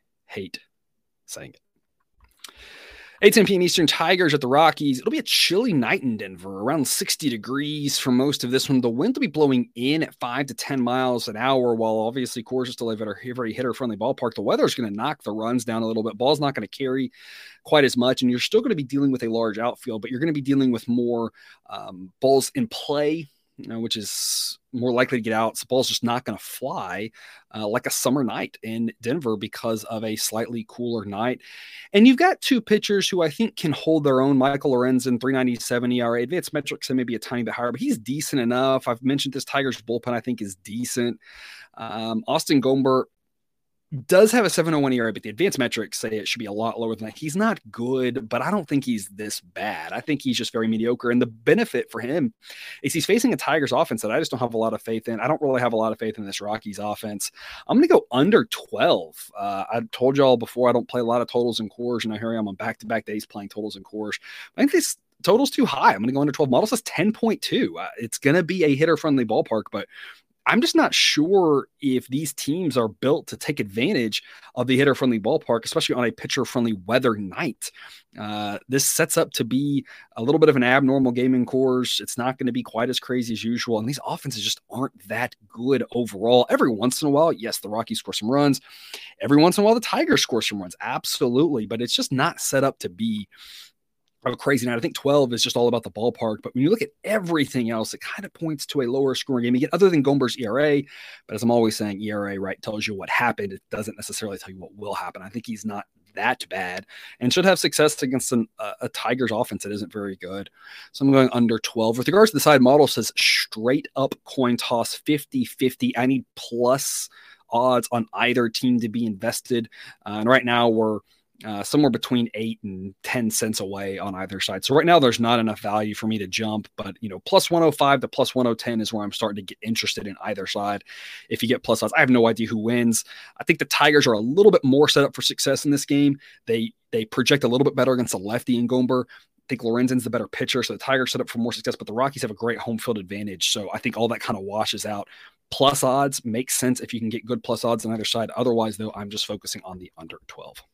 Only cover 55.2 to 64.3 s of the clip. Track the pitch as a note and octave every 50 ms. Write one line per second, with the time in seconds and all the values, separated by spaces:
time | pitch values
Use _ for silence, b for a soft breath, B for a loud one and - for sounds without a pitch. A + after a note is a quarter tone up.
55.2 | A2+ C3 D#3 - D3+ C3 C3 B2 B2 A#2+ A#2 A2 A2+ A2+ A2 - A2+ A2 G#2 A2+
56.2 | G2+ G2 F#2+ - G2+ G#2 G#2+ A2 - G#2+ F#2+ G#2 G#2 G#2 G#2 - - G#2 G#2 G#2
57.2 | - - - B B B B B B B D#3+ B3 E4+ E4 F4 - - - B2 B2+
58.2 | D3 G3+ A3+ E3+ A2+ - - - - - A2 G2+ C3+ E3+ C3 F#2+ E2 D#2 - -
59.2 | - - - G#2 G2 G2+ G2 F#2+ F#2 - A2+ A#2 A#2 A2+ - - B2+ C3+ C#3 C#3
60.2 | C#3 C3 B2+ A#2+ A#2 - - A#2+ B2+ B2 B2+ A#2+ - - - B2+ A#2 A#2 A#2 B2
61.2 | A#2 - - A#2+ A#2+ A#2+ G#2+ A2+ A2 G2+ - - A#2+ A#2+ A#2+ A2 A#2 A2 G#2+ G#2+
62.2 | A2+ A2+ A2+ A2+ G#2+ G2+ F#2+ - G#2+ A#2 A2+ - - G#2+ A#2 A2 - - G#2 G#2
63.2 | - - - G#2+ G2+ G2 - G#2+ G#2+ G#2 F#2+ F#2+ F#2 - G#2 G#2+ G#2+ G#2 - -
64.2 | B B